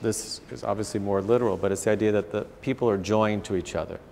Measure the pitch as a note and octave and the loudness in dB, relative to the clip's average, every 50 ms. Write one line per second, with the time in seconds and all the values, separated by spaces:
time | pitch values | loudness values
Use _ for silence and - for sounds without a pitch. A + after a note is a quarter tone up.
0 | - A#2 G#2+ - - - - - - - B2 B2 - A2+ G#2+ G#2 G#2+ - - G#2+ | 0 0 -2 -2 -4 -10 -12 -14 -12 -14 -14 -8 -4 -4 -2 -2 -4 -4 -4 -4
1 | G2+ G2+ G2+ G2 F#2+ G2+ A#2 B2 A#2+ A2+ F#2 F2+ F#2+ G2+ G2 F#2+ - A2 G#2+ G2+ | 0 2 0 0 4 4 4 4 4 2 0 2 0 0 0 2 2 2 2 4
2 | A2 G#2+ G#2 G#2 G2 - - G#2 - - - - - - C3 B2+ B2 A#2+ G#2 G2 | 2 2 2 2 0 0 -4 -6 -6 -6 -12 -10 -4 -4 -2 0 2 2 2 2
3 | F#2 F#2 G#2+ G#2+ A2 G#2+ G#2+ G2+ F#2 - G#2 F#2 E2+ - - E2+ D#2 - E2+ E2+ | 2 2 2 4 4 2 0 -2 -4 -2 -4 -4 -4 -4 -6 -6 -6 -6 -8 -12
4 | - - | -14 -16